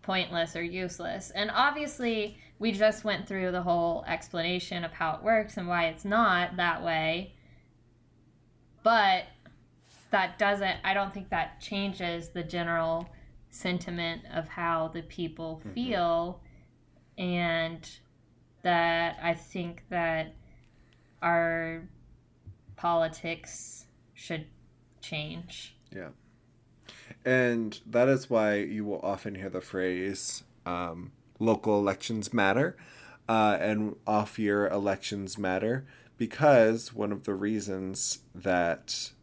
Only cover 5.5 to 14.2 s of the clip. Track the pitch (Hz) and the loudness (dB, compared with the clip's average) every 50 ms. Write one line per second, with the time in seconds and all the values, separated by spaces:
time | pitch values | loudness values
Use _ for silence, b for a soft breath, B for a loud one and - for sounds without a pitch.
5.5 | - 202 180 175 175 175 170 165 160 160 - 196 202 226 233 208 180 175 180 - | -6 -8 -4 -2 0 0 0 0 -2 -4 -4 0 2 4 4 4 4 2 0 2
6.5 | 185 180 175 175 165 - 175 170 160 160 160 160 165 175 190 - b b b b | 2 2 4 4 2 0 0 0 0 2 0 0 -2 -2 -4 -8 b b b b
7.5 | b b b b b _ _ _ _ _ _ _ _ _ _ _ _ _ _ _ | b b b b b _ _ _ _ _ _ _ _ _ _ _ _ _ _ _
8.5 | _ _ _ _ - _ - 220 233 226 202 196 185 180 - - - - _ - | _ _ _ _ -20 _ 4 4 6 6 6 6 4 2 0 -8 -18 -20 _ -20
9.5 | - - - _ _ _ _ - - - - _ - 196 185 180 185 - 214 202 | -20 -20 -20 _ _ _ _ -20 -20 -20 -4 _ 0 0 0 0 -2 0 2 2
10.5 | 202 202 202 190 - - - 190 196 202 196 196 - 202 185 - 190 165 156 - | 2 2 0 -2 -2 -2 -2 0 0 0 0 -2 -4 -10 -8 -4 -2 -2 -2 -4
11.5 | - - - - 208 196 196 196 185 - 175 175 170 170 165 - - 175 165 170 | -8 -16 -12 -6 -4 -2 -2 -4 -4 -4 -4 -4 -4 -6 -8 -8 -8 -8 -6 -4
12.5 | 180 175 170 170 170 165 165 160 165 165 170 B B B B B B B - - | -4 -2 -2 0 0 0 2 0 0 -2 -4 B B B B B B B -20 -18
13.5 | - - - 185 180 175 180 - 175 175 170 165 165 165 | -14 -6 -4 -2 -2 -2 -4 -6 -6 -4 -4 -4 -6 -8